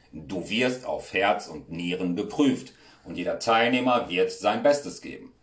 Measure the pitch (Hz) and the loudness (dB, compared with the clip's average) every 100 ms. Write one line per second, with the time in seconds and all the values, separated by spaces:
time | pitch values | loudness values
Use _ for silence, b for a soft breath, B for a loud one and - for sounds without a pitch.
0 | b 78 80 95 82 110 127 - - - | b -18 -10 -8 -4 0 0 -2 -6 -6
1 | - 95 98 107 80 78 69 82 87 90 | -4 0 2 2 -2 -14 -12 -6 -4 -2
2 | 90 90 101 - 139 - - - B B | -2 -2 -2 2 4 2 -4 -20 B B
3 | - - - - 113 113 120 127 127 120 | -12 -8 -4 -2 2 4 4 4 4 2
4 | 92 90 92 - 104 113 139 143 - - | 2 2 0 2 0 4 4 4 0 -12
5 | - - - _ | -14 -14 -18 _